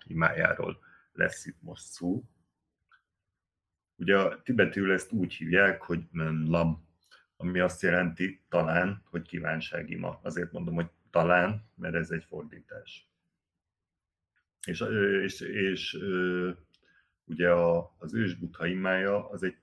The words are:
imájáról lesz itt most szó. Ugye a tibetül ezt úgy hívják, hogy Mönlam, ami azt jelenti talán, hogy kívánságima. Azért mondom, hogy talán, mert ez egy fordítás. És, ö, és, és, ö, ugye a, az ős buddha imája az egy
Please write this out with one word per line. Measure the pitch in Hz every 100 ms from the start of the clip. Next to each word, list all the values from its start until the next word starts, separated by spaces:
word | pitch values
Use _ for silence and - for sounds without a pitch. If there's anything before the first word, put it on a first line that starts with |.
imájáról | - 80 82 80 82 - - - - - _
lesz | - 87 - -
itt | -
most | 165 -
szó. | - - 87 110 - _ _ _ _ _ _ _ _ _ _ _ _ _ _ _ _ -
Ugye | 87 98
a | 92 -
tibetül | - 117 87 101 95
ezt | 95 -
úgy | 113 90
hívják, | - 82 90 98 95
hogy | - 85 -
Mönlam, | 85 78 80 78 85 82 80 - _ _ - _ -
ami | 87 90
azt | 90 -
jelenti | 92 87 87 82 92 - -
talán, | 87 80 85 90 104
hogy | - 85
kívánságima. | - 85 80 80 - 80 82 87 87 -
Azért | - 87 85
mondom, | 85 85
hogy | 85 85 _ _
talán, | 85 85 90 92 107 -
mert | - 85
ez | 85 82
egy | 82
fordítás. | - 80 76 85 - 76 - - _ _ _ _ _ _ _ _ _ _ _ _ _ _ _ _ -
És, | 87
ö, | 110 107 101 98
és, | 95 -
és, | - 104 95 90 -
ö, | - 98 92 90 90 90 90 _ _ _ _ _ _ -
ugye | 80 87
a, | 87 85 85 - -
az | 82
ős | 110 104
buddha | 82 85 - 85
imája | 92 95 92 98 101 -
az | 95
egy | 92 -